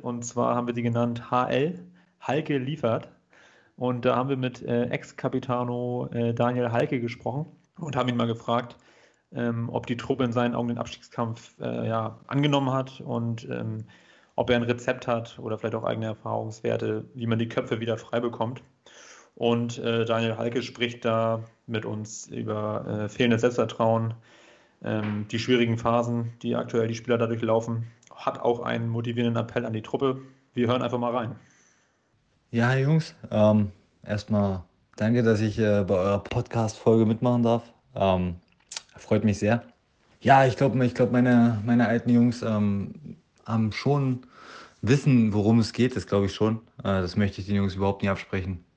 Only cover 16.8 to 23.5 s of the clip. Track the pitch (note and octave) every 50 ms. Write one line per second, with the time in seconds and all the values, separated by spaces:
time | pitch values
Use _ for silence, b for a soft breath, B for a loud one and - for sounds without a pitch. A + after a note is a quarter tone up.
16.8 | A2+ A2 G#2+ A2 A2 - - B2+ A#2 A2+ A#2 A2+ A#2 A2+ - - B2+ - B2 A2+
17.8 | A#2 A2+ A2+ A2 - - - A#2+ A#2+ A#2+ A#2+ - A2+ A2+ C3+ - - - _ _
18.8 | B B B B B B B B B B B - A#2+ A#2 A#2 A#2 A#2+ A#2 A#2+ -
19.8 | - A#2 A#2 A#2 A2 A2+ A2+ A2+ A2+ A2+ A2 A2+ A2+ A#2+ B2 C3+ B2+ A#2+ - -
20.8 | A#2+ A#2+ A#2 - - A#2 A2+ A2+ A2+ A2+ A2+ A2+ A2+ - _ _ _ - A#2 A2
21.8 | A2 A2+ G#2+ G#2+ A2 A2 - - - - A2+ A#2 A2+ A2 G#2+ G#2+ G#2+ G#2+ G#2+ G#2+
22.8 | - - A2 G#2+ G#2+ G2+ - - C3 A#2+ A#2 A2 A2+ B2